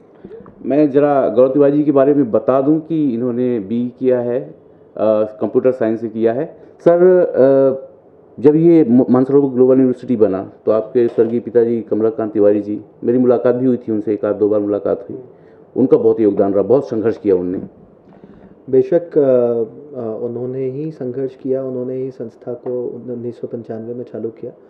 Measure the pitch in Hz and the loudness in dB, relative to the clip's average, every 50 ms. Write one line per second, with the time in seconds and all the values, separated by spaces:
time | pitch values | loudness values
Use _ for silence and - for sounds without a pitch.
0 | - _ _ - - - - - - - - - - 117 135 147 151 143 127 143 | -16 _ _ -20 -20 -20 -20 -20 -20 -20 -20 -12 -6 -2 0 2 2 2 2 2
1 | 143 147 143 135 120 110 104 117 127 135 135 147 143 139 143 151 147 151 139 139 | 2 2 2 2 0 0 4 4 4 4 4 4 2 4 2 2 2 2 4 4
2 | 131 143 143 147 135 110 - - - - 127 139 135 143 156 160 160 - 165 156 | 4 4 4 2 2 0 0 -2 0 2 0 2 2 0 0 -2 -2 -4 -4 -2
3 | 151 135 117 117 123 123 117 123 127 123 123 113 95 95 117 120 123 123 120 - | -2 -2 -2 -2 -4 -4 -4 -2 -2 -2 -2 -4 -6 -6 -4 -4 -4 -6 -6 -4
4 | 131 127 123 123 120 120 120 131 151 156 - - _ _ _ _ - _ - - | 0 0 0 0 0 -2 -4 -6 -6 -10 -18 -20 _ _ _ _ -20 _ -8 -2
5 | 104 110 110 107 107 107 - - 117 104 - 127 117 127 123 - 117 110 113 107 | 0 0 2 2 0 -2 -4 -6 -6 -2 -2 0 0 0 0 0 -2 -2 -2 -4
6 | 117 110 107 117 113 113 113 131 160 170 - - - - - - - 170 170 175 | -6 -8 -4 -2 0 0 0 -2 -6 -8 -10 -20 -20 -20 -8 0 2 4 4 6
7 | 180 185 180 180 - - - - 131 135 135 135 135 131 131 - - - - - | 6 6 6 4 2 2 2 4 4 4 6 4 4 2 0 -2 -8 -16 -20 -20
8 | _ _ _ _ _ _ - 107 110 147 147 156 165 170 170 160 151 117 120 127 | _ _ _ _ _ _ -4 2 4 4 4 6 6 6 6 6 6 6 4 4
9 | 123 - 123 127 131 131 135 143 143 135 127 123 127 127 131 135 131 127 120 - | 4 4 4 2 2 4 2 2 2 2 2 2 4 4 4 4 4 2 0 -2
10 | - 123 123 104 107 98 92 92 95 - - - - 107 107 110 - - - 123 | -4 -4 0 2 2 0 0 -2 -8 -10 -14 -8 -2 0 0 0 -2 -2 0 0
11 | 117 117 - - 113 113 117 117 104 110 104 120 113 117 120 113 104 - 107 104 | 0 0 2 0 0 0 -2 -6 -4 -2 0 0 2 0 -2 -4 -4 -4 -4 -2
12 | 110 113 110 - 113 107 - 107 101 104 107 107 98 104 104 107 - - _ - | -2 -2 -2 -4 -6 -4 0 2 2 2 2 0 -2 -6 -8 -10 -10 -16 _ -8
13 | - 117 120 131 127 123 120 113 - 123 123 123 131 131 120 120 - 113 110 107 | -4 -2 0 2 2 2 2 2 2 0 0 0 0 -2 -2 -2 -4 -4 -6 -4
14 | 104 110 104 101 - 104 101 98 104 101 107 107 101 101 104 98 - 98 - - | -4 -4 -4 -2 -2 -2 -2 0 0 0 0 0 0 -2 -4 -2 -2 -4 -4 -4
15 | - - - - - - - _ - - - - - _ - 113 127 - 160 127 | -6 -12 -16 -16 -18 -20 -20 _ -20 -20 -20 -20 -20 _ -4 -2 0 2 2 2
16 | 110 110 110 110 110 101 98 95 98 101 95 101 95 98 120 143 - - 120 110 | 2 2 2 2 2 0 2 2 0 0 0 0 0 2 0 0 0 -2 -6 -4
17 | 101 113 101 - - 104 95 90 90 90 92 - - - - - - _ _ _ | -2 -4 -4 -2 0 0 0 0 0 -4 -6 -8 -10 -12 -18 -20 -20 _ _ _
18 | _ _ - - - - - - - - - _ - - 127 131 127 - 175 170 | _ _ -20 -20 -20 -20 -20 -20 -20 -20 -20 _ -8 -2 0 0 2 2 0 -2
19 | 170 - - 160 143 135 127 123 120 120 117 117 113 - - - 143 151 143 127 | -2 -2 0 0 2 2 2 2 2 0 -2 -2 -4 -6 -8 -18 -20 -16 -14 -10
20 | 117 110 110 110 120 117 120 120 123 127 127 135 135 127 131 139 156 160 156 - | -10 -8 -8 -8 -8 -8 -8 -8 -8 -8 -8 -8 -8 -8 -8 -8 -10 -10 -10 -10
21 | 135 123 123 135 135 131 - - - 131 131 135 135 131 127 123 123 127 131 131 | -10 -8 -8 -8 -8 -8 -10 -10 -6 -4 -4 -4 -4 -6 -8 -8 -8 -8 -8 -8
22 | 131 135 127 - 120 113 - - - 127 120 - - 127 123 123 120 - - 120 | -8 -10 -10 -12 -14 -14 -16 -16 -14 -12 -12 -12 -10 -8 -8 -8 -8 -8 -10 -12
23 | 117 123 120 120 117 120 117 - - - 127 120 110 - 113 113 113 117 120 123 | -12 -12 -12 -10 -10 -12 -12 -12 -12 -12 -12 -12 -12 -12 -12 -12 -12 -12 -12 -12
24 | 120 - - 110 107 113 110 - 113 123 - - - | -12 -14 -12 -10 -10 -10 -10 -12 -16 -16 -18 -18 -20